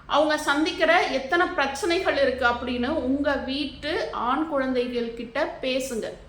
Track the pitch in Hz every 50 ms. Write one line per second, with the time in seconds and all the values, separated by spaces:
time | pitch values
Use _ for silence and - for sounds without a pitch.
0 | - - - 285 311 302 302 294 302 302 285 294 311 370 339 - 330 311 330 370
1 | 427 - 262 269 - - 349 349 359 349 - - 277 269 - - - 339 339 381
2 | 370 330 285 277 277 247 247 254 254 240 240 - 254 247 247 240 240 262 320 -
3 | 247 254 269 285 285 294 277 247 226 247 269 277 294 262 - - - 294 339 440
4 | - - - 214 214 240 262 294 320 320 302 269 262 262 254 254 247 247 247 240
5 | 233 226 - - 240 - - 277 320 330 - - - 262 254 269 254 - 247 214
6 | 175 160 - - -